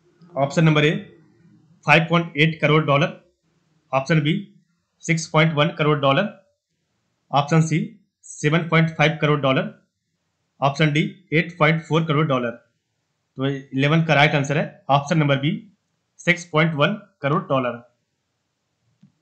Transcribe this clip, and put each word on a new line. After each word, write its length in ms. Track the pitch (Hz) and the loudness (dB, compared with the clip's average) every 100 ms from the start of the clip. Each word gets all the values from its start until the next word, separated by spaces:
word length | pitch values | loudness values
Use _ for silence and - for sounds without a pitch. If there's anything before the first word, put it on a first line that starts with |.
| _ _ - - | _ _ -12 -6
ऑप्शन 280 | 139 - 160 | -2 2 2
नंबर 200 | 151 151 | 4 2
ए, 60 | 202 - - _ _ _ _ _ _ - | -2 -8 -20 _ _ _ _ _ _ 2
फ़ाइव 200 | 151 165 | 2 4
पॉइंट 280 | 170 170 143 | 0 0 0
एट 220 | 160 160 | 0 0
करोड़ 220 | 147 156 147 | 0 2 2
डॉलर, 280 | 139 175 - _ _ _ _ _ _ _ | 0 0 -4 _ _ _ _ _ _ _
ऑप्शन 300 | 131 - 160 | -4 0 0
बी, 120 | 143 196 202 _ _ _ _ _ | 0 -2 -8 _ _ _ _ _
सिक्स 240 | - 165 - | -4 -4 -2
पॉइंट 260 | 156 160 | 0 2
वन 160 | 147 151 - | 2 -2 0
करोड़ 220 | 151 147 | 0 0
डॉलर, 280 | 139 139 214 - _ _ _ _ _ _ _ _ _ | 2 0 -2 -8 _ _ _ _ _ _ _ _ _
ऑप्शन 300 | 135 143 160 | -2 2 2
सी, 160 | 156 107 - - _ _ - | 2 -2 -4 -12 _ _ -20
सेवन 420 | - 151 160 165 | -6 -2 -2 0
पॉइंट 200 | 160 160 | 0 0
फ़ाइव 280 | - 151 156 | 0 0 0
करोड़ 180 | 151 147 | 0 0
डॉलर, 320 | 135 135 - - _ _ _ _ _ _ _ _ | 0 0 -4 -10 _ _ _ _ _ _ _ _
ऑप्शन 300 | 135 139 156 | -2 0 0
डी, 80 | 147 202 - _ | 0 -2 -6 _
एट 240 | 151 170 - | -2 -2 0
पॉइंट 240 | 151 160 | 0 0
फ़ोर 220 | - 156 160 | -2 -2 0
करोड़ 220 | 147 156 | 0 0
डॉलर। 240 | 127 120 117 _ _ _ _ _ _ _ - | -2 -4 -8 _ _ _ _ _ _ _ -6
तो 100 | 135 | -6
इलेवन 560 | 139 139 131 139 165 | -6 -6 -2 0 2
का 100 | 160 | 2
right 220 | 143 147 147 | 2 2 2
answer 220 | 139 147 | -2 -4
है 260 | 214 - - | -4 -8 -2
ऑप्शन 280 | 143 - 165 | 0 0 0
नंबर 200 | 143 135 | 2 0
बी, 140 | 147 208 - _ _ _ _ - | -2 -6 -10 _ _ _ _ -6
सिक्स 260 | - 170 - | -4 -4 -2
पॉइंट 280 | 151 160 147 | 0 0 0
वन 180 | 151 214 - _ | 0 -2 -12 _
करोड़ 200 | 139 165 | -4 -4
डॉलर। 380 | - 135 127 117 - _ _ _ _ _ _ _ _ _ _ _ _ _ | -2 -2 -2 -6 -14 _ _ _ _ _ _ _ _ _ _ _ _ _